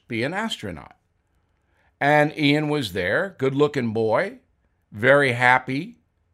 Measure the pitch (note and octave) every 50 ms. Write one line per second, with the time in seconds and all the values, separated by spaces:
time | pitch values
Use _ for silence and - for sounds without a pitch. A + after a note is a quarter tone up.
0 | _ - A#2+ A2 A#2+ C#3+ F3+ G3+ A3+ A3 - - - G2+ E2 C#2+ A#1 - - _
1 | _ _ _ _ _ _ _ _ _ _ _ _ _ _ _ _ _ _ _ _
2 | C3+ C#3+ D3+ D3+ D3 D#3 D#3 D#3 D3+ C#3+ C#3+ D3+ D3+ D3 D3 D3+ B2+ F#2+ F2 G2
3 | F2+ F#2 A2+ D3+ F#3+ G3 F3 - C3 C3+ C3+ C#3 D3 D3 D3 C#3+ A#2+ A2+ G#2 A2+
4 | A2+ A2 A2 C#3 F#3 G3+ C4+ - _ _ _ _ _ _ _ _ _ _ - G#2
5 | A2+ B2+ C#3 C#3+ C#3+ C3 A#2 A#2+ B2+ B2 B2+ B2+ - - C3 C#3+ F3+ A#3 A#3+ _
6 | _ _ _ _ _ _